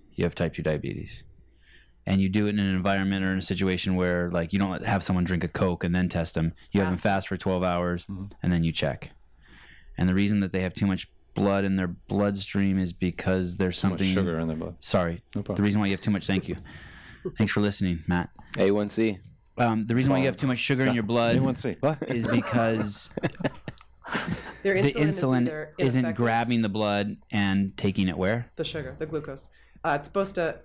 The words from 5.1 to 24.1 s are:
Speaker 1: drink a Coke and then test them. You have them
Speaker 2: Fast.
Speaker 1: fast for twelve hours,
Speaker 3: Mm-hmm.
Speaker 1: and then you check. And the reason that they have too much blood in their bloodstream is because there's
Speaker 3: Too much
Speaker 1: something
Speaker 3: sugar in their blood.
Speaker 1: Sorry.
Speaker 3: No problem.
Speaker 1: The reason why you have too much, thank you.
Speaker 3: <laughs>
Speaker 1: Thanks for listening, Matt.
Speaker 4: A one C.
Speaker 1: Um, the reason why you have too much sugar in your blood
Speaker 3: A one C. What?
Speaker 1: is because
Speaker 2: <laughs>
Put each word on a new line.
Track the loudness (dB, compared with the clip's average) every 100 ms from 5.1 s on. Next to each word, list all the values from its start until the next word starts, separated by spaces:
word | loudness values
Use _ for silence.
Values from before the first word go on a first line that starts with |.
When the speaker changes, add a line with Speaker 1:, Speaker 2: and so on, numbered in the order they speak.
| 0 2
Speaker 1:
drink | 0
a | -2
Coke | 0 0 0
and | 0
then | 0 0
test | 0 -2
them. | -2 -2 -4 -2
You | 0
have | 0
them | 0
Speaker 2:
Fast. |
Speaker 1:
fast | 0 0 -2
for | -4
twelve | -2 0
hours, | 0 0 0 -4 -6
Speaker 3:
Mm-hmm. | -12 -12 -6
Speaker 1:
and | 0
then | 2
you | 2
check. | 0 -2 -4 -10 -20 -20 -20 -20 -20 -20 -20 -16 -2
And | 2
the | 2
reason | 2 2
that | 0
they | -2
have | -4
too | 0 0
much | 0 -4 -18 -10 0
blood | 2 2 2
in | 0
their | 0
bloodstream | -4 -4 0 2 0 -4 0 2 2
is | -2
because | -2 -4 -2 0 0 0 0
there's | 0 2
Speaker 3:
Too | -2
much | 0
Speaker 1:
something | 0
Speaker 3:
sugar | 2 0 0
in | -2
their | -4
blood. | -8 -10
Speaker 1:
Sorry. | -2 0 0 -4 -8 -8
Speaker 3:
No |
problem. | -4 0
Speaker 1:
The |
reason | 2 2
why | 2
you |
have | 0
too | 0
much, | -2 0
thank | -2 -2
you. | -8 -10 -18 -20 -20
Speaker 3:
<laughs> | -20 -12 -10 -2
Speaker 1:
Thanks | 0
for | 2
listening, | 0 0 0 0 0
Matt. | 0 0 -10 -10 0
Speaker 4:
A | 2
one | 2 0
C. | 0 0 -2 -10 -20 _ 0
Speaker 1:
Um, | 2 2 2
the |
reason | 2 4
why | 4
you | 2
have | 2
too | 0
much | 0
sugar | 0 2 2
in |
your | 2
blood | 2 2 4 4
Speaker 3:
A |
one | 2 0
C. | -4 -2
What? | 0 0 -2
Speaker 1:
is | -2 0
because | 0 2 2 2 2 -2 -6 -10 -6
Speaker 2:
<laughs> | -6 -4 -6 -6 -12 -16 -20 -18 -8